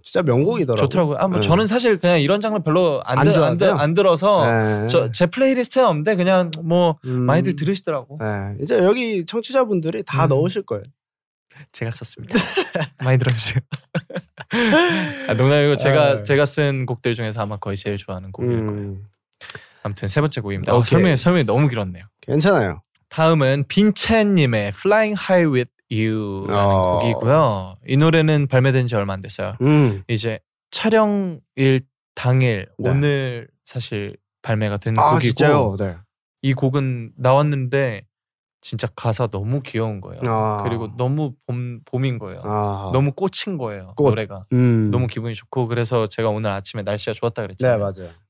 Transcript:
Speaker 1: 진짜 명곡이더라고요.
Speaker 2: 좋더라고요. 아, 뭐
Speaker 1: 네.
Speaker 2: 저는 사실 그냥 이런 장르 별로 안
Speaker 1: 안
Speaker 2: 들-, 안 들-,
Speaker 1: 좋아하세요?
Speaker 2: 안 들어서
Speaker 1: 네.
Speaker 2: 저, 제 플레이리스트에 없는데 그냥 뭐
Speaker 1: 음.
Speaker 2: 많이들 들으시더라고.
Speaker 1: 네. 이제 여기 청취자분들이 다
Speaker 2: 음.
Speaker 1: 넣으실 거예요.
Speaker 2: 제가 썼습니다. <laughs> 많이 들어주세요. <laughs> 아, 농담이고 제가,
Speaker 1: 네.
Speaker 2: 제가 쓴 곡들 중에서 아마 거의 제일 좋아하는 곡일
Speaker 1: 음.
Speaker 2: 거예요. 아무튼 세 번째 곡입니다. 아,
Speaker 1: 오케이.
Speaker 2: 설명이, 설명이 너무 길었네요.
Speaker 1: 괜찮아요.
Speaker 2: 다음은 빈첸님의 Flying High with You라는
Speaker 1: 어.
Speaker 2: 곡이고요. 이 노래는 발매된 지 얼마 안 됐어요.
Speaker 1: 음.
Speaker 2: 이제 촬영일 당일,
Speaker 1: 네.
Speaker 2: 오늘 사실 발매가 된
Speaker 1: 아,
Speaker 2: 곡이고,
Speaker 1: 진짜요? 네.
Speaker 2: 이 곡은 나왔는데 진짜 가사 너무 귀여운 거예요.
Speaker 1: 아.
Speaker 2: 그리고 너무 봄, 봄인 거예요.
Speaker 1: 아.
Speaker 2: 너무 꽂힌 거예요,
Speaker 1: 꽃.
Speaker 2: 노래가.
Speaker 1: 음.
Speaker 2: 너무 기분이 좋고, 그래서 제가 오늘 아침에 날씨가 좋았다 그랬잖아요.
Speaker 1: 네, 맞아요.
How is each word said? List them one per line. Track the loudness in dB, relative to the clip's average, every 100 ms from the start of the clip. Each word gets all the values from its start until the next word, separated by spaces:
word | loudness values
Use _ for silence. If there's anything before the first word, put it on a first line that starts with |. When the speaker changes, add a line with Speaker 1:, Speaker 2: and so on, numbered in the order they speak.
Speaker 1:
진짜 | -4 -2
명곡이더라고요. | 2 2 2 0 0 0 2
Speaker 2:
좋더라고요. | 0 0 0
아, | 0
뭐 | 0
Speaker 1:
네. | 2
Speaker 2:
저는 | 2 2
사실 | 2 2 2
그냥 | 2 2
이런 | 2 0
장르 | 0 -2
별로 | 0 2 2 0 -2
안 | 2
Speaker 1:
안 | 4
Speaker 2:
들-, | 4
안 | 2 4
들-, | 2
Speaker 1:
좋아하세요? | 2
Speaker 2:
안 | 2
들어서 | 4 4 4 2 4 4
Speaker 1:
네. | 2 0 0 0
Speaker 2:
저, | 0 0
제 | 0 0
플레이리스트에 | 2 2 2 0 2
없는데 | 2 2 0 0
그냥 | 4 2 2 -4
뭐 | 0 2 2 0 -4
Speaker 1:
음. | 0
Speaker 2:
많이들 | 2 2 2 -2
들으시더라고. | -2 -2 -4 -6 -8 -8
Speaker 1:
네. | -6 -4 -6 -8
이제 | 0 2
여기 | 4 2 0 -4 -4
청취자분들이 | -6 -2 0 2 0 -2 -6
다 | -4 0 2
Speaker 2:
음. |
Speaker 1:
넣으실 | 4 0 -2
거예요. | -6 -8 -10 _ _ _ _ _ _ -20 -20
Speaker 2:
제가 | -8 -8
썼습니다. | -8 -12 -16 -2
<laughs> | -2 0 -4 -4 -6 -8 _
많이 | 0 2
들어주세요. | 2 -2 -2 -4 -6 -16 _ -8 -8 -14 _ -20 -6
<laughs> | 0 4 4 4 0 -4 -8 -4
아, | 0
농담이고 | 4 4 4 2
제가, | 2 4 4 2
Speaker 1:
네. |
Speaker 2:
제가 | 0 2 2
쓴 | 0 -2 -2 -4
곡들 | -4 -2
중에서 | -2 -4 -4
아마 | -6 -6
거의 | -6 -6
제일 | -6 -6
좋아하는 | -8 -12 -12
곡일 | -6 -2
Speaker 1:
음. | -2 -2
Speaker 2:
거예요. | -6 -8 -10 -16 _ _ _ -16 -16 -20 _
아무튼 | -10 -8 -4
세 | -2
번째 | -2 -4
곡입니다. | -6 -6 2
아, | 2
Speaker 1:
오케이. | 4
Speaker 2:
설명이, | 4 4 4
설명이 | 2 2 2
너무 | 2 2
길었네요. | 0 -6 -10 -18 _
Speaker 1:
괜찮아요. | -4 0 4 2 0 -4 _ _ _
Speaker 2:
다음은 | 0 2 4 2 0 0
빈첸님의 | 2 4 2 2 2 4 4 2 2 -2
Flying | -2 2 2 2 -2 2
High | 2 4
with | 0 -2 _ _
You라는 | -2 0 -2 -4 -8 -2 2
Speaker 1:
어. | 4 4 2 2
Speaker 2:
곡이고요. | 0 0 2 4 2 0 -8 -14 -2
이 | 2
노래는 | 4 4 2 2 2
발매된 | 2 2 2 0
지 | -2
얼마 | -2
안 | -6
됐어요. | -10 -8 -8 0
Speaker 1:
음. | 2 4 4 0 -4
Speaker 2:
이제 | -4 -4 -8 _ _ _
촬영일 | -4 2 2 2 0 -4 -8 _ 0 2 2 -2 _ _ -4
당일, | 0 2 2 0 -6 -6
Speaker 1:
네. | -2
Speaker 2:
오늘 | 2 2 0 -4 -8 -14 _ -12
사실 | -10 -8 -8 -8 -12 _ _
발매가 | -4 -2 -2 -2
된 | -2 2
Speaker 1:
아, | 4
Speaker 2:
곡이고, | 4
Speaker 1:
진짜요? | 2 2 4 4 2 -2
네. | -6 -8 _ _ _ _
Speaker 2:
이 | -4
곡은 | 0 0 0 -2 -6 -10 -2
나왔는데 | 2 4 2 -2 -2 0 -2 -4 _ _ _ _ _ _
진짜 | -12 -8 -8 -4
가사 | -4 -2 -2
너무 | -4 -4 -4
귀여운 | -4 -4 -4 -6
거예요. | -12 -8 -2
Speaker 1:
아. | 0 0 -2
Speaker 2:
그리고 | -4 -4 -6 -4
너무 | -2 -2 -4 -6 -8
봄, | -8 -8 -12 _
봄인 | -4 -2 -4
거예요. | -8 -10
Speaker 1:
아. | -4 -2 -2 -4 -2
Speaker 2:
너무 | 0 0
꽂힌 | -2 -4 -4 -6 -6
거예요, | -8 -10 -12 0
Speaker 1:
꽃. | 2
Speaker 2:
노래가. | 2 -4 -10 -4
Speaker 1:
음. | 2 4 2 2
Speaker 2:
너무 | 0 -2
기분이 | -4 -8 -10
좋고, | _ -6 -4
그래서 | -4 -2 -2 -2
제가 | -2 -2
오늘 | -2 -4
아침에 | -6 -8 -10
날씨가 | -6 -6 -6
좋았다 | -4 -6 -6
그랬잖아요. | -10 -2 0 2
Speaker 1:
네, | -2 -6
맞아요. | -16 -20